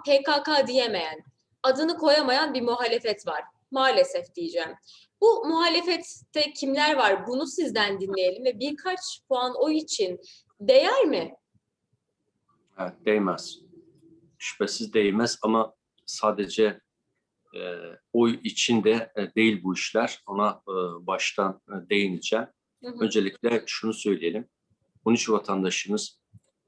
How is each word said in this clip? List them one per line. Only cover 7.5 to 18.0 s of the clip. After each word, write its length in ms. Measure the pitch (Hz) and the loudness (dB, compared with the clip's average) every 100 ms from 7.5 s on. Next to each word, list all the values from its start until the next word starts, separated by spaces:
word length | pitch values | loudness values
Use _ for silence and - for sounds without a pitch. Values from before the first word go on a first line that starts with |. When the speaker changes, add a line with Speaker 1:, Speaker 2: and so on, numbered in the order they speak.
| - 277 214 202 196 | -4 -2 0 -2 -2
Speaker 1:
dinleyelim 460 | 190 190 180 202 254 | -4 0 0 0 -4
ve 140 | 208 | -2
birkaç 400 | 277 294 370 370 - - _ | -6 -4 -6 -6 -8 -14 _
puan 260 | 254 254 - | -2 -2 0
oy 200 | 302 311 | 0 0
için 420 | 302 - 185 180 - - _ _ | -2 -4 -4 -4 -14 -20 _ _
değer 460 | 202 262 349 539 370 | 6 6 6 4 2
mi? 300 | 208 165 - _ _ _ _ _ _ _ _ _ _ _ _ _ 95 | 2 -4 -10 _ _ _ _ _ _ _ _ _ _ _ _ _ -10
Speaker 2:
Evet, 120 | 92 - 110 | -10 -4 0
değmez. 540 | 107 95 85 - - - - - _ _ - _ _ | 2 2 -2 -8 -16 -20 -20 -20 _ _ -20 _ _
Şüphesiz 560 | - - 101 - 107 | -12 -4 -4 -4 -2
değmez 460 | 113 101 101 117 - | 2 2 2 0 0
ama 320 | 110 113 110 - _ _ - | 0 0 0 -6 _ _ -16
sadece, 760 | - 107 101 95 - 104 - _ _ _ _ _ _ _ 92 | -4 -2 -2 -4 0 0 0 _ _ _ _ _ _ _ -12
e, 200 | 90 87 85 87 | -10 -10 -14 -18